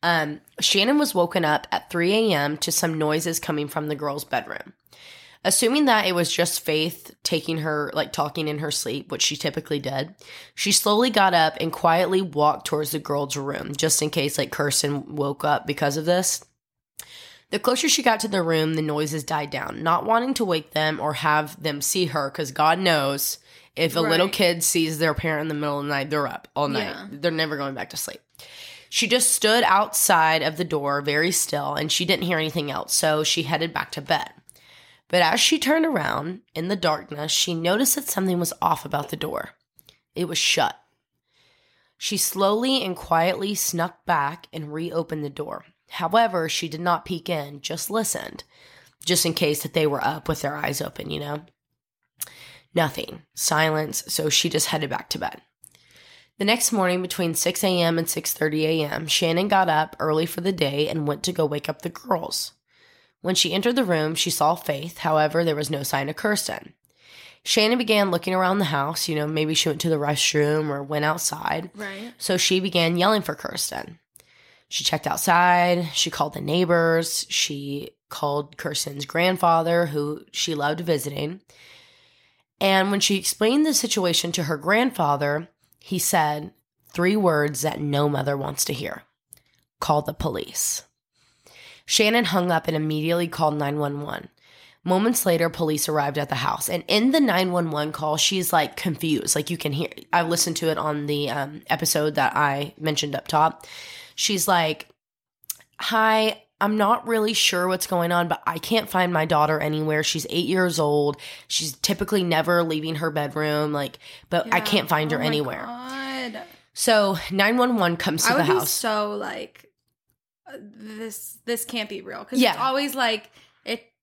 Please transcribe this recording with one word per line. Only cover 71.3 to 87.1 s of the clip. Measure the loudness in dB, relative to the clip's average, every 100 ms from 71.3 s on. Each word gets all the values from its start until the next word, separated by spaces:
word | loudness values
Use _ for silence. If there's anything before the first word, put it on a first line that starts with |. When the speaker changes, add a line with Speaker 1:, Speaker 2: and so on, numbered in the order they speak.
| -4 -4 -4 -6
Speaker 2:
Right. | -12 -12 -12 -14 -10
Speaker 1:
So | -2 0
she | 2 2
began | 2 2 2 4
yelling | 4 2
for | 0
Kirsten. | -8 -8 -6 -6 -6 -10 -16 _ -20 _ _ _ _ _
She | -4
checked | -2 -2 -2
outside. | -2 2 4 6 6 4 2 0
She | -2 -2
called | -2 -4 -2
the |
neighbors. | -2 0 4 4 4 2 0 -4 -4
She | -2 -2 -4 -6 -8 -10 _ _
called | -4 -2 -2 -4 -8
Kirsten's | -6 -4 -6 -8 -6
grandfather, | 0 2 4 4 4 4 2 2
who | 0 -4 -6 -10
she | -6 -4
loved | 0 0 -2
visiting. | 0 -2 -2 -6 -6 -6 _ -20 -20 -20 -20 _ _ _ _ _ _ _
And | 2 4 2
when | 2
she | 2 0
explained | -2 0 2 4 4
the |
situation | 2 0 0 2 0 0
to | -4
her | -2 -2
grandfather, | 0 2 2 0 0 2 0 -2 -6 _ _ _
he | -6 -4
said | 0 2 2 -2 -8 _ _ _ _
three | 0 2